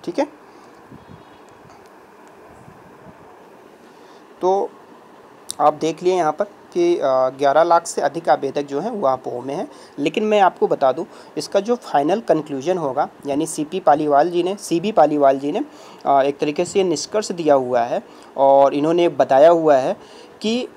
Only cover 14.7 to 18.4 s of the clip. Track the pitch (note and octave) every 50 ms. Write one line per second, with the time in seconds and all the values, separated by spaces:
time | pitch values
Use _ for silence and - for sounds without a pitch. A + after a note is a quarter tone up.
14.7 | E3 E3+ D#3+ G#3 A3 F3 D#3 D3 D3+ D3 C#3+ C3+ C#3 C3+ C#3 C#3+ E3 A3+ D4 -
15.7 | - - - - - - - C#3 C#3 C#3 C3+ C#3+ C#3+ - D#3+ D3+ D3 F3+ F3 E3+
16.7 | - G3+ F#3+ F3+ D#3 C#3+ - - - G#3+ G#3+ - G3+ E3+ E3 D3+ C#3+ C3+ B2+ B2
17.7 | B2 A#2+ A#2 A#2+ D3+ G3 - - - - - - - -